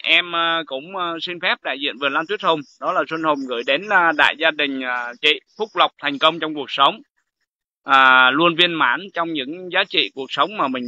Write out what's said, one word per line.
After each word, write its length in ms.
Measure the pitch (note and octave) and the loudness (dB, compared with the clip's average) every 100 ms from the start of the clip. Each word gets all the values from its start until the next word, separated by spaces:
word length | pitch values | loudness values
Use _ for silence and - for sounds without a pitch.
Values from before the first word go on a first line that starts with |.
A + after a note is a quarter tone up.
em, 320 | - E3 F3 | 0 2 2
à, 280 | E3+ E3 E3 | -2 0 -2
cũng, 320 | D3 C3+ E3 G3 | -4 -10 -8 -8
à, 160 | F3 E3 | -6 -6
xin 180 | F3 F3 | -10 -6
phép 160 | F#3 A#3+ | -4 -4
đại 160 | D#3+ C#3 | -6 -4
diện 180 | C#3+ A2+ | -6 -4
vườn 120 | C#3+ | -2
Lan 120 | D3 E3 | -2 -4
Tuyết 140 | G#3 | -2
Hùng, 180 | F#3 D#3+ C#3+ - | 0 -2 -4 -8
đó 120 | D3 | -4
là 100 | F3+ D3 | -2 -2
Xuân 140 | D#3+ | -2
Hùng 160 | D#3+ C#3+ C3 | -2 -2 -4
gửi 160 | A#2+ B2+ | -4 0
đến, 220 | C#3+ G#3 | 0 2
à, 220 | F#3+ E3 D3+ | 2 4 4
đại 180 | B2+ C3+ | 2 2
gia 120 | D#3+ | 0
đình, 300 | D3+ C#3+ C3+ | 0 -2 -4
à, 300 | B2+ B2 A#2+ A#2+ | -6 -6 -8 -2
chị 180 | D3+ D3+ _ - | 0 0 _ -10
phúc 120 | A3 | -4
lộc 160 | F3 D3+ - | 0 0 -2
thành 160 | D3 C#3 | -6 0
công 220 | D#3 E3 | 0 0
trong 160 | D#3+ | -4
cuộc 160 | D3+ B2+ | -6 -4
sống. 280 | - C#3 A3 _ _ _ _ _ _ _ _ | 2 2 0 _ _ _ _ _ _ _ _
À, 480 | - C3+ C3 C3 B2+ | 2 6 8 8 6
luôn 240 | C#3 E3+ | 4 2
viên 180 | D#3+ F3 | 2 0
mãn 260 | D#3+ B2+ C3+ G3 | 2 0 0 -4
trong 200 | E3+ E3 | -6 -4
những 380 | D#3 B2+ F3 F#3 | -4 -8 -10 -4
giá 120 | F3+ | -4
trị 280 | G3+ D#3+ G#2 | -2 -2 -2
cuộc 160 | C3 C3 | -4 -6
sống 260 | - E3 G#3+ | -2 -2 0
mà 100 | C#3+ | -2
mình 160 | B2+ | -2